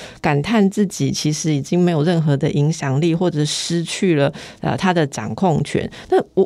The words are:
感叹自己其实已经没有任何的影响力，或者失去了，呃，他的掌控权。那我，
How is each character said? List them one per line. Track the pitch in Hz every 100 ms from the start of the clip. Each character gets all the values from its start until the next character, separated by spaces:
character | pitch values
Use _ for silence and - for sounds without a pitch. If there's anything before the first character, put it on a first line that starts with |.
| - -
感 | 165 143
叹 | 147 226 196
自 | 202
己 | 202 - 135
其 | 104 151
实 | 151 156
已 | 147
经 | 131 175
没 | 175
有 | 165
任 | 151 170
何 | 156 139
的 | 151
影 | 147 147
响 | 165 143 131
力， | 170
或 | 160 180
者 | 151
失 | 147 - - 170
去 | 170 - 196 156
了， | 143 - - -
呃， | - 131
他 | 185
的 | 175 147
掌 | - 110 156
控 | 190 143
权。 | 147 - - - -
那 | 370 -
我， | -